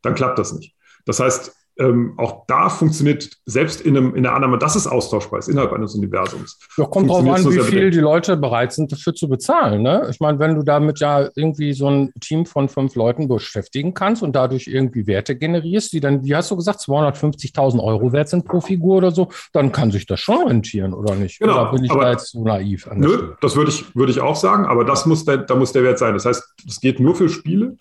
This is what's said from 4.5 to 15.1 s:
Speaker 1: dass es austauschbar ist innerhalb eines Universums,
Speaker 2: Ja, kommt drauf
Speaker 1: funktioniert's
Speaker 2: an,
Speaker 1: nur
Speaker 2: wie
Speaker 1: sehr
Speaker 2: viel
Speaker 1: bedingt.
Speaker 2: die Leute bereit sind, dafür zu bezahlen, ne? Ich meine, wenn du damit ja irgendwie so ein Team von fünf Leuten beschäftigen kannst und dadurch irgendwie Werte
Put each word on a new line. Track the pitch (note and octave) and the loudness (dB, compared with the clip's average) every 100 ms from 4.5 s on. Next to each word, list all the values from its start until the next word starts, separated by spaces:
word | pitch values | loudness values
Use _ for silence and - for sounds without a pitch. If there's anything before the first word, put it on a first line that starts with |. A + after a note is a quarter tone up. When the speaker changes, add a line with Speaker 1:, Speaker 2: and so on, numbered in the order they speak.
| B2 | 0
Speaker 1:
dass | D3+ G3+ | 0 -2
es | - | 0
austauschbar | B2 - G#2+ - G#2 | -2 -2 -4 -4 -8
ist | - | -2
innerhalb | C#3+ B2+ | 0 0
eines | G#2+ G#2+ G#2 | -2 -6 -4
Universums, | G2+ F#2+ F#2 - - - - - | -4 -4 -6 -8 -14 -20 -12 -4
Speaker 2:
Ja, | |
kommt | C#3+ G3 F3+ | -2 2 2
drauf | F3+ | 4
Speaker 1:
funktioniert's | C3 F#3 | 4 4
Speaker 2:
an, | |
Speaker 1:
nur | E3+ | 4
Speaker 2:
wie | F3+ | 4
Speaker 1:
sehr | |
Speaker 2:
viel | A#2 F#3+ | 2 2
Speaker 1:
bedingt. | F#3+ | 4
Speaker 2:
die | E3+ | 4
Leute | D3+ D#3+ E3+ E3+ | 4 2 2 0
bereit | C#3 A#2 B2+ | 0 0 -2
sind, | - D3+ | -2 -4
dafür | C#3 - | -4 -6
zu | E3 D#3 | -4 -4
bezahlen, | B2+ - E4 D3 G#2 | -2 0 2 2 2
ne? | A#2+ F#3+ B2 | 2 2 0
Ich | - | -2
meine, | D3+ D3 | 0 2
wenn | D#3 | 2
du | D#3 | 0
damit | C#3+ D3 D3+ D3 | 2 2 2 0
ja | D3 C#3+ C#3 | 0 2 0
irgendwie | - D#3 D3+ D3 | -2 -4 -2 -4
so | C3+ C#3 | 0 2
ein | C#3 C#3 - | 2 0 -4
Team | - D#3 E3+ | -6 -4 -2
von | - C#3 | -2 -2
fünf | - C3+ | -2 -4
Leuten | A#2+ A2+ B2 D3 | 0 0 0 -2
beschäftigen | A#2 - G#2+ - C3 D#3+ | -2 -4 -10 -8 -6 -6
kannst | F3+ G3 A3+ | -2 -2 0
und | F3+ C3+ | 0 0
dadurch | B2+ C3 - | 0 -2 -4
irgendwie | C3 C3+ A#2+ | -2 0 -2
Werte | G2+ | -2